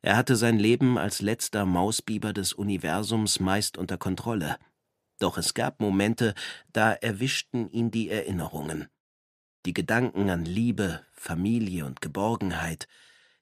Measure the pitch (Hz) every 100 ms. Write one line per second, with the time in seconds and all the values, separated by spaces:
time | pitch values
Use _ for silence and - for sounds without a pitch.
0 | 85 107 127 117 117 110 107 123 127 123
1 | 95 - 98 113 - 104 95 87 101 113
2 | - 107 107 104 95 - 101 95 80 87
3 | 104 113 104 - 92 101 101 - 90 92
4 | 95 90 113 110 78 80 _ _ _ _
5 | _ - 92 - 85 - 135 - 104 98
6 | 104 113 113 - - - _ 113 110 -
7 | 113 101 135 - - 123 104 107 117 113
8 | 98 104 80 92 78 78 73 78 78 _
9 | _ _ _ _ _ _ 90 85 82 110
10 | 123 - 101 87 82 95 120 98 95 80
11 | _ - - 85 98 117 104 90 71 65
12 | 80 82 104 113 98 82 82 80 - -
13 | - - _ _